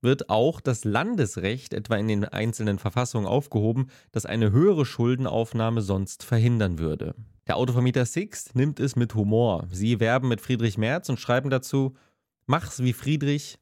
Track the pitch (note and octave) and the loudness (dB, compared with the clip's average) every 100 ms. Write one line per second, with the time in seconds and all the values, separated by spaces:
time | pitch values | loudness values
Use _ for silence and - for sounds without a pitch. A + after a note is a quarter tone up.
0 | A#2+ C#3+ - G#2+ C3 - - A#2+ G#2+ G#2 | 2 0 2 2 2 0 -4 -2 0 0
1 | F#3 A#3 A2 - F2+ B2 - - G#2 A2 | 0 0 -2 -2 -4 -4 -6 -8 -2 0
2 | G#2+ G#2 G2+ - A2 A2+ G#2+ G2+ G#2 B2 | 2 0 0 -2 -4 -2 -2 -2 -2 -2
3 | B2 A#2 G2+ C3 C#3+ A2+ G#2+ A#2 C3 - | -2 -2 0 0 0 0 2 0 -2 -6
4 | _ - - A2 G#2+ G#2+ F#3 F3 C3+ - | _ -6 -4 2 4 6 6 4 0 0
5 | A#2 B2+ B2+ A2 A2+ A2+ A2+ A#2 G2 F#2+ | 0 0 0 -2 -2 0 0 0 0 0
6 | F#2+ - - A#2+ A#2 A#2+ G2+ E2 E2 D#2 | -2 -8 -2 2 4 4 0 0 -2 -2
7 | D#2 - - - - - B2 B2 B2+ B2+ | -6 -10 -16 -20 -4 -2 2 2 2 2
8 | B2 - - - - B2 C#3+ D3 C#3 B2 | 0 -2 -6 -10 -6 0 0 0 -2 0
9 | A#2+ A2 G2+ A2 A#2+ F2 E2+ F#2 G#2+ A#2 | 0 0 2 4 4 0 -4 -2 0 2
10 | A2+ B2+ B2+ A#2 - B2 A2+ G#2 A2 D#3 | 2 2 0 -2 -2 0 0 0 -2 -2
11 | - B2+ - B2 C3+ C3 B2+ C#3 C3+ C3 | -2 -6 0 0 2 -2 0 0 0 -4
12 | _ _ _ _ - D3 G2+ - B2+ A2+ | _ _ _ _ -2 -2 -2 -2 -2 0
13 | C3+ D3+ C#3+ D3 - - | -2 0 0 -2 -4 -18